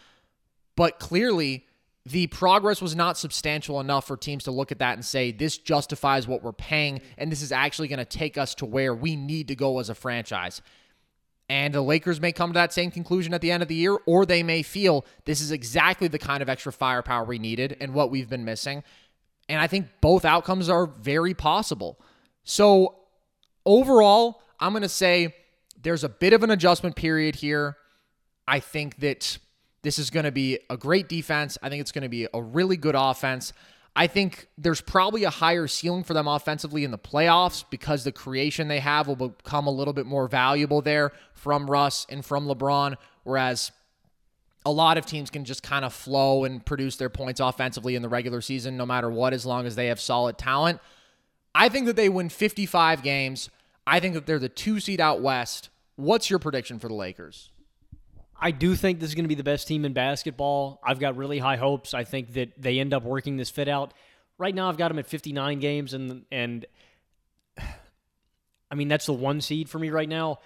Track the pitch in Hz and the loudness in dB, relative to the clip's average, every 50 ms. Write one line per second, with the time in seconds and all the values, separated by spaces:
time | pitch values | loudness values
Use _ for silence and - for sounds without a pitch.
0 | _ _ _ _ _ _ _ _ _ _ _ _ _ _ _ - 170 160 - - | _ _ _ _ _ _ _ _ _ _ _ _ _ _ _ 2 2 2 2 -4
1 | - - 170 185 240 247 202 165 151 135 131 131 - _ _ _ _ _ _ _ | -8 -2 0 2 2 2 2 2 0 -2 -4 -6 -10 _ _ _ _ _ _ _
2 | _ 123 135 180 175 - - - 185 180 190 208 196 214 208 - 185 165 156 170 | _ -4 0 0 0 0 -2 0 4 6 6 6 4 2 0 0 -2 -4 0 0
3 | 170 175 170 - - 147 - - - 151 151 151 - - 143 139 135 139 143 135 | 0 0 0 -2 -6 -6 -6 -4 -2 -2 -2 -2 -4 -4 -4 -4 -2 0 0 0
4 | - - 135 120 - 147 143 131 - 135 127 131 139 - - 98 131 123 117 113 | 0 -4 -10 -8 -8 -8 -8 -6 -6 -6 -4 -4 -4 -6 -2 -2 0 0 0 -2
5 | 120 - - 135 127 120 110 104 151 160 - - - - 156 143 - - 151 - | -6 -4 -2 -2 -2 -2 -2 -2 -4 -4 -4 -6 -2 0 0 0 0 -2 -6 -2
6 | - 139 135 135 117 120 - - - 117 104 - - - 156 151 147 143 135 131 | 0 2 2 2 0 -2 -6 -6 -6 -10 -10 -10 -6 -2 0 0 0 -2 -4 -8
7 | - - - - 147 160 156 143 147 127 131 131 139 143 - - 156 127 143 131 | -12 -16 -10 -8 -6 -4 -4 -6 -4 -2 0 0 0 0 0 -4 -6 -4 -4 -6
8 | 120 - - - 156 147 - 147 135 - - - 135 110 110 135 135 131 120 113 | -6 -6 -6 -4 -4 -4 -2 -4 -4 -4 -4 -8 -8 -4 -2 0 0 0 -2 -2
9 | 139 165 156 147 139 143 156 156 147 117 139 117 139 135 127 127 - 104 107 - | -2 -4 -4 -4 -4 -4 -4 -4 -4 -6 -4 0 0 0 0 0 -4 -6 -10 -8
10 | - 127 120 117 107 - 110 92 90 90 - - - - _ _ _ _ _ _ | -6 -4 -4 -4 -6 -6 -6 -6 -6 -6 -8 -12 -18 -20 _ _ _ _ _ _
11 | _ _ _ _ _ _ _ _ _ - 135 139 143 147 143 143 135 135 151 160 | _ _ _ _ _ _ _ _ _ -2 -2 0 0 0 0 0 2 2 2 2
12 | - 180 165 147 170 175 170 - 175 170 165 175 175 170 - 175 175 175 - 170 | 2 0 -2 0 -2 -2 -2 -2 -2 0 2 2 2 2 2 -2 -2 -2 -4 -8
13 | 165 - 175 190 170 165 175 170 165 170 175 170 175 151 165 165 170 196 202 - | -4 -2 0 0 0 -2 -4 -2 0 0 0 0 0 -2 0 0 2 2 2 2
14 | - 165 170 185 196 170 180 170 170 165 165 165 147 - - 202 202 185 156 135 | 2 4 6 6 6 6 4 2 4 2 0 0 -2 -4 -2 2 4 4 4 4
15 | - - _ - _ - 151 143 151 147 156 135 123 113 120 160 151 180 180 - | 0 -4 _ -10 _ -2 -2 -2 -2 -4 -4 -6 -6 -2 2 4 4 4 4 2
16 | 190 165 147 147 - 139 139 139 139 131 131 - - 139 - - 139 131 127 123 | -2 -2 -2 -4 -4 -4 -4 -2 -2 -4 -4 -4 -6 -10 -6 -2 0 0 0 0
17 | 120 - 123 120 113 117 123 113 110 110 113 117 131 139 - - 139 135 131 147 | -2 -2 -2 -2 -2 -4 -6 -6 -4 -4 -2 -2 -4 -4 -4 -8 -10 -4 0 0
18 | 143 120 135 135 127 110 131 123 113 113 113 - - 143 139 147 - _ - _ | 0 0 0 -4 -4 -4 -8 -8 -6 -8 -8 -6 -6 -8 -8 -10 -12 _ -20 _
19 | _ _ _ _ _ _ _ _ _ - 151 151 160 165 190 196 175 - _ _ | _ _ _ _ _ _ _ _ _ -4 0 0 0 2 0 -2 -4 -4 _ _
20 | - 156 180 185 - 156 160 170 - 185 185 190 175 170 175 170 180 151 131 110 | 6 6 6 6 6 6 4 4 4 0 -2 0 2 2 2 2 2 0 -4 -8
21 | 107 135 143 160 170 185 180 - - 151 165 208 220 - 151 101 98 80 - - | -4 -2 0 0 0 0 -2 0 0 2 2 2 0 -2 -6 -6 -6 -10 -10 -14
22 | _ _ _ _ _ _ _ _ _ - - - 208 208 196 190 185 - - - | _ _ _ _ _ _ _ _ _ -4 4 6 8 10 10 8 8 4 2 -8
23 | _ _ _ _ _ _ _ _ _ _ _ _ _ 196 202 247 262 269 262 226 | _ _ _ _ _ _ _ _ _ _ _ _ _ 6 8 8 8 8 8 10
24 | 214 202 202 226 233 233 220 - _ _ _ - 156 185 208 220 202 180 - - | 10 10 8 8 6 4 0 -8 _ _ _ -2 -2 0 0 0 -2 -2 0 2
25 | 190 180 175 175 170 160 - - _ _ _ _ _ _ - - 123 160 170 147 | 4 4 6 4 2 0 -4 -10 _ _ _ _ _ _ -20 -8 -2 -2 -2 -2
26 | 156 127 107 _ 175 196 226 220 220 220 214 180 165 180 175 - - 170 - - | -2 -6 -2 _ 6 8 8 8 8 4 4 6 6 4 4 4 0 -4 -4 -2
27 | 165 160 160 156 156 156 143 - 147 147 151 147 147 143 143 - _ _ _ _ | -2 0 0 2 0 0 -2 -4 -4 -2 0 0 -2 -2 -6 -10 _ _ _ _
28 | _ _ _ _ _ _ _ _ _ 127 139 139 - - - 151 147 139 - - | _ _ _ _ _ _ _ _ _ 0 0 0 -2 -4 -6 -6 -6 -8 -6 -2
29 | 143 143 135 - - - - - _ _ _ _ _ _ _ _ - 147 139 156 | -2 -2 -2 -2 -4 -6 -6 -8 _ _ _ _ _ _ _ _ -4 -4 -2 -2
30 | 143 123 147 165 151 147 123 135 135 131 131 - - - 123 117 - 143 175 202 | -4 -2 -2 -2 -2 0 -2 0 0 0 -2 -4 -4 -10 -10 -6 0 0 0 0
31 | 175 - 165 165 147 - 156 147 147 139 - - - 139 143 143 143 - - 147 | 0 -2 -6 -6 -4 -2 -2 -2 -2 -4 -8 -10 -10 -8 -8 -8 -8 -8 -8 -8
32 | 135 123 120 117 113 - - 117 117 110 123 165 185 190 185 160 143 151 135 135 | -8 -6 -4 -6 -6 -4 -6 -8 -8 -2 0 0 2 2 0 0 0 2 2 4
33 | 135 131 127 - - 135 131 127 - - - - - - _ _ _ _ _ 143 | 2 2 0 0 -2 -4 -4 -4 -8 -12 -14 -18 -20 -20 _ _ _ _ _ 2
34 | 170 170 - 202 196 180 - - - _ _ - 147 170 160 - - - - 190 | 2 4 2 0 0 0 -4 -8 -18 _ _ -2 0 0 0 0 -4 0 2 2
35 | 185 208 214 226 202 165 - - 165 165 170 170 160 131 - - 165 175 175 185 | 4 4 2 0 0 -2 0 2 2 2 2 2 0 -2 -4 -4 -4 -2 -4 -4
36 | 175 - 165 156 147 147 147 143 - 156 151 151 - 147 147 151 143 135 113 - | -4 -2 -2 0 0 0 -2 0 -2 -4 -4 -4 -6 -6 -4 -4 -2 -4 -6 -10
37 | - - - 147 160 170 165 175 180 175 - - - - - - - 156 151 139 | -10 -4 0 2 4 6 6 6 4 2 0 -6 -10 -12 -12 -10 -2 -2 -2 -2
38 | 120 139 - - - 139 131 131 143 151 - - 156 151 147 139 135 147 147 151 | -2 -6 -8 -8 -12 -6 -4 -2 -2 -2 -2 -2 -4 -2 -2 -2 0 2 2 2
39 | 151 139 135 123 127 123 - - _ - 151 147 143 143 135 131 139 147 143 143 | 2 0 -2 -4 -4 -6 -6 -12 _ -4 -2 -2 0 0 -2 -2 -2 -2 -4 -4
40 | 120 131 143 139 131 127 143 127 127 131 143 147 147 135 147 147 143 151 151 151 | -6 -2 -2 -2 -2 0 2 2 4 4 4 2 2 2 2 2 2 2 2 2
41 | 147 143 - - - _ _ - - 147 143 143 143 139 143 143 143 139 - - | 2 0 -2 -10 -20 _ _ -8 -2 0 0 0 0 0 2 2 2 2 0 -4
42 | - - 135 139 127 - 143 143 147 143 135 120 135 139 143 143 143 139 139 - | -8 -8 -12 -12 -6 -4 -4 -2 -2 -2 -2 0 0 2 2 2 0 -2 -4 -8
43 | - - _ _ _ - 135 135 131 127 123 117 - - - _ _ _ _ _ | -14 -20 _ _ _ -2 -2 0 0 0 -2 -4 -6 -8 -10 _ _ _ _ _
44 | _ _ _ _ _ _ _ _ _ _ _ _ _ 151 147 160 165 160 165 160 | _ _ _ _ _ _ _ _ _ _ _ _ _ -2 2 4 4 4 4 2
45 | 151 - 160 151 139 - - 147 139 120 131 - - - 143 139 135 123 - - | 0 -4 -10 -10 -10 -10 -10 -12 -10 -10 -12 -12 -8 -6 -4 -4 -4 -6 -8 -10
46 | - 131 139 139 135 135 135 135 135 131 131 120 - - 147 135 135 135 - - | -6 -2 2 2 4 4 4 2 2 -2 -4 -8 -6 -6 -4 -4 -4 -6 -4 -6
47 | 131 123 - - 135 127 123 - 131 127 - - 127 127 117 123 110 127 123 120 | -6 -6 -6 -8 -8 -8 -4 -2 -2 -2 0 -2 -4 -4 -4 -6 -6 -4 -4 -4
48 | 120 113 120 123 117 123 123 120 - - 131 127 113 131 127 127 123 123 127 123 | -4 -4 -4 -4 -4 -4 -6 -6 -6 -6 -8 -6 -6 -8 -6 -6 -4 -2 -2 -2
49 | 120 117 113 117 127 131 131 123 117 127 123 127 123 120 107 120 123 120 120 - | -2 -2 -2 0 0 0 0 -2 -4 -4 -4 -4 -4 -4 -4 -2 -2 -2 -2 -2
50 | - - 123 123 123 120 - - - 131 135 143 156 170 170 - - - - _ | -2 0 0 2 0 0 -2 -4 -2 0 2 2 2 0 0 -2 -10 -20 -20 _
51 | _ _ _ _ _ _ _ _ _ _ - 156 220 233 214 277 247 240 220 226 | _ _ _ _ _ _ _ _ _ _ 4 6 6 6 4 2 0 0 2 2
52 | 214 196 185 185 180 160 - - 208 208 - 202 196 - - 175 165 160 160 151 | 2 2 2 0 -2 -4 -2 -2 -2 -2 0 -2 -4 0 2 4 4 4 2 2
53 | 127 143 139 139 135 131 135 - - - _ _ _ _ _ _ _ 135 156 175 | 0 -2 0 0 -2 -4 -6 -10 -12 -14 _ _ _ _ _ _ _ 2 2 2
54 | 175 185 170 160 139 156 160 143 127 123 - - - 214 214 202 - 202 190 175 | 2 0 -4 -4 -2 -2 -2 -2 -2 -6 -8 -6 -4 -4 -4 -4 -4 -4 0 2
55 | 160 151 143 90 123 135 131 123 120 - - - - - _ _ _ _ _ - | 2 2 2 2 0 -2 -2 -2 -4 -6 -10 -12 -14 -20 _ _ _ _ _ -4
56 | 139 160 226 233 - - 190 170 - 156 139 127 113 - 120 107 - 113 110 104 | 0 2 2 2 2 0 -2 -2 -2 -2 -4 -6 -6 -8 -12 -12 -10 -8 -8 -8
57 | 95 92 92 - 85 78 - - - - _ - _ _ _ _ _ _ - - | -8 -8 -10 -14 -18 -20 -20 -20 -20 -20 _ -20 _ _ _ _ _ _ -20 -20
58 | - _ - - - _ _ - 160 175 151 127 160 180 185 - - 190 180 160 | -20 _ -20 -20 -20 _ _ -2 -2 -2 0 2 2 2 2 2 2 0 0 -2
59 | 160 151 151 165 165 156 151 143 135 143 147 139 - - 156 151 147 139 127 131 | -6 -6 -4 -4 -2 -2 -2 -2 0 -2 -2 -2 -2 -4 -4 -2 -2 -2 0 0
60 | 127 139 143 - - 160 123 135 139 139 143 143 139 135 139 - - 127 131 127 | 0 0 -2 -2 -6 -8 -6 -4 -2 0 0 -2 -2 -4 -8 -6 -4 -2 -2 0
61 | 143 139 127 127 135 139 147 139 127 135 135 117 131 139 143 131 - - - 123 | -2 -4 -4 -4 -6 -4 -4 -2 0 0 0 2 2 0 0 0 -4 -6 -6 -6
62 | 117 - 143 135 120 117 120 131 123 - - - 131 127 127 131 139 139 139 131 | -6 -6 -6 -8 -8 -6 -4 -4 -4 -4 -8 -6 -2 -2 0 0 0 0 -2 -2
63 | 117 120 135 135 - 143 139 131 123 - - 147 139 143 143 139 143 - - _ | -2 -4 -4 -4 -4 -4 -6 -6 -6 -6 -6 -4 -4 -2 -2 -4 -4 -8 -12 _
64 | _ _ _ _ _ _ _ - 180 190 190 190 185 185 160 156 170 165 160 151 | _ _ _ _ _ _ _ -6 -6 -4 -2 -2 -2 -2 0 0 -2 -2 -2 -4
65 | 127 - 160 147 - 151 143 139 135 143 147 139 143 147 147 147 143 127 135 135 | -6 -8 -10 -10 -8 -8 -6 -4 -2 -2 -2 -2 -2 -2 -2 -2 -4 -6 -8 -8
66 | 135 127 127 123 - _ 139 127 120 120 120 117 110 - _ _ _ _ _ _ | -8 -8 -10 -12 -14 _ -6 -6 -4 -4 -6 -10 -12 -16 _ _ _ _ _ _
67 | _ _ _ _ _ _ _ _ _ _ _ - - - - - - _ _ _ | _ _ _ _ _ _ _ _ _ _ _ -12 -12 -12 -12 -14 -20 _ _ _
68 | _ _ _ _ _ _ _ _ _ _ _ _ _ _ 143 147 143 147 151 151 | _ _ _ _ _ _ _ _ _ _ _ _ _ _ -6 -4 0 0 0 0
69 | - - 143 120 131 139 143 151 143 - 151 156 160 - - 160 160 156 156 160 | 0 -2 -2 -2 0 -2 -2 -2 -4 -4 -4 -4 -4 -6 -6 -6 -6 -2 -2 -2
70 | 156 156 160 160 160 156 139 - _ | -2 -2 -4 -4 -4 -4 -6 -8 _